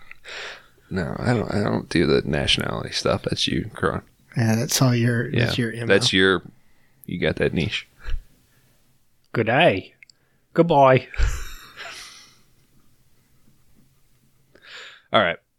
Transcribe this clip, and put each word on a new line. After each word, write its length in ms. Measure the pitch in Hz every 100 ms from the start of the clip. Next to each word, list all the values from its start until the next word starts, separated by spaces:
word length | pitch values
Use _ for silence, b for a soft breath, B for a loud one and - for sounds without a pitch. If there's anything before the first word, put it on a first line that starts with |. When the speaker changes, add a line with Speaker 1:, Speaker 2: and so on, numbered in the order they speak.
| B B B B B B B B _
Speaker 1:
No, 260 | 92 76 -
I 140 | -
don't, 180 | 120 -
I 120 | 104
don't 260 | 107 110 -
do 160 | 82 76
the 140 | 67 -
nationality 640 | 71 67 - - 57 -
stuff. 300 | - - -
That's 240 | - - -
you, 220 | - -
Kron. 280 | - 82 - - _ _ -
Speaker 2:
Yeah, 180 | 113 110
that's 260 | 135 -
all 140 | 131 120
your, 340 | 120 117 123
Speaker 1:
Yeah, 160 | 120 120
Speaker 2:
that's 120 | -
your 120 | 113
M 100 | 117
O. 20 | 117
Speaker 1:
that's 240 | 98 120
your, 280 | 95 95 90 - _ _ _ _ _ -
you 140 | 90
got 160 | 80 -
that 160 | 85
niche. 340 | 90 85 - - _ B B B _ _ _ _ _ _ _ _ _ _
Speaker 3:
Good 120 | - 107
day. 460 | 127 170 98 - _ _ _ _ _ _
Goodbye. 540 | - 170 147 135 131 -
<laughs> 60 | - - - - - - - - - - - - _ _ _ _ _ _ _ _ _ _ _ _ _ _ _ _ _ _ _ _ _ _ _ B B B B B
Speaker 1:
All 80 | 113
right. 160 | 92 85 _